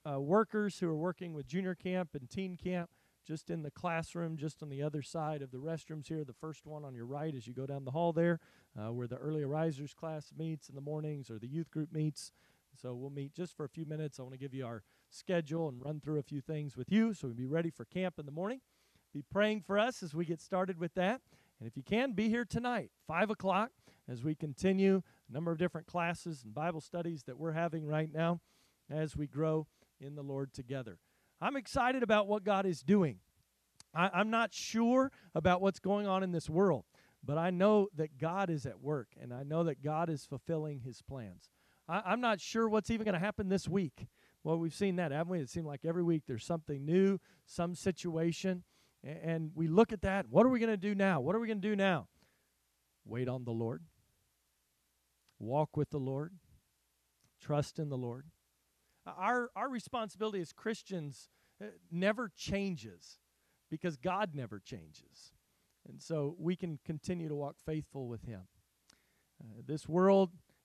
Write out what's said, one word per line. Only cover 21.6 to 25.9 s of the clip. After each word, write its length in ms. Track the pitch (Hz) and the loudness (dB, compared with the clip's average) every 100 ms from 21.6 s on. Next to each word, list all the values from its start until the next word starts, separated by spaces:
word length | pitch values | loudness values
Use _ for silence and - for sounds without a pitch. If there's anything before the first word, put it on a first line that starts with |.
| 113 | -12
if 100 | 135 | -10
you 60 | |
can, 300 | - 214 269 | -2 0 2
be 140 | 202 220 | 2 2
here 180 | 233 233 | 2 0
tonight, 440 | 233 247 233 123 _ - | -2 0 -2 -4 _ -4
five 240 | 165 208 | 0 2
o'clock, 400 | 220 190 185 233 - - - - | 2 2 2 0 -4 -20 -18 -12
as 140 | 123 | -6
we 100 | 147 | -4
continue 720 | 151 156 135 185 190 190 190 - _ - | -4 -6 0 2 6 6 6 2 _ -12
a 20 | |
number 200 | 131 170 | -6 -2
of 80 | 160 | 0
different 260 | 175 160 | 0 -2
classes 580 | - | -6